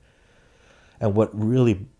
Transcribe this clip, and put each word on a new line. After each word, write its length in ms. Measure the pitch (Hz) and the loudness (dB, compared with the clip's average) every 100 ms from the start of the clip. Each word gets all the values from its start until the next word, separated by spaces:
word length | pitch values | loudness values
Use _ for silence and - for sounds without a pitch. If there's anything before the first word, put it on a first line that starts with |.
| _ _ _ _ _ _ _ _ _ - | _ _ _ _ _ _ _ _ _ -6
And 140 | 113 | -2
what 160 | 101 107 104 | 0 0 -2
really 480 | 107 127 120 95 98 _ | -2 2 2 0 -6 _